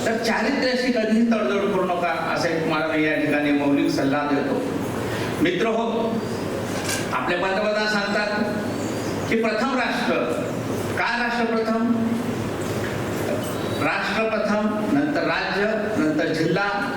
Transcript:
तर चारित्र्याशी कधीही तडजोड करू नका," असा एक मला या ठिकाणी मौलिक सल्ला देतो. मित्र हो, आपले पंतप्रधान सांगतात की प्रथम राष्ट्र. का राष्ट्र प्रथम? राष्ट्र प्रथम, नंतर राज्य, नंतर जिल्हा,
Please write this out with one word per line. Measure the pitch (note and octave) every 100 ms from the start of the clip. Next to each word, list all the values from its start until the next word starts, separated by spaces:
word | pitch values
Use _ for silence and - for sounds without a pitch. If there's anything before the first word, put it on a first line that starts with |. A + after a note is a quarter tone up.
| A3
तर | A3
चारित्र्याशी | A3+ A3+ A#3+ C#4+ B3+ B3 B3+
कधीही | A#3 G#3+ A3 A#3
तडजोड | A3 F#3+ G3 F#3+
करू | F#3
नका," | F#3 - A3+ - - -
असा | E3+
एक | E3 D#3+
मला | D#3 D#3+ D#3
या | D#3
ठिकाणी | C#3+ D3 D3 D3
मौलिक | C#3+ C#3+ C#3+ C#3+
सल्ला | - C3+ C#3+ C#3+
देतो. | C#3 C3+ - - - - - - - - -
मित्र | E3+ - A3+
हो, | A3+ A3+ A3+ A3+ - - - - - - - - - -
आपले | - - F3
पंतप्रधान | F#3+ F#3+ G#3 G#3+ G#3+
सांगतात | G3+ G3+ G#3 G#3 G#3 - - - - - - - - -
की | A3+
प्रथम | A3+ G#3+ B3 B3
राष्ट्र. | A#3 - - D3+ - C3+ C3 - - - - A#3
का |
राष्ट्र | A#3 A#3 A#3 A#3 A3+ A3+
प्रथम? | A3+ A3+ A#3 A#3 A3+ A#3 - - - - - - - - - - - - - - - -
राष्ट्र | D4 - - A3
प्रथम, | A3 G#3+ G#3 G#3 G#3+ - -
नंतर | C#4+ D4+ C#4
राज्य, | D#3+ D#3+ E3 F#3+ G#3 A3 - D3+
नंतर | D3+ D3+ E3
जिल्हा, | D#3+ D#3+ F#3+ G3+ G3+ G3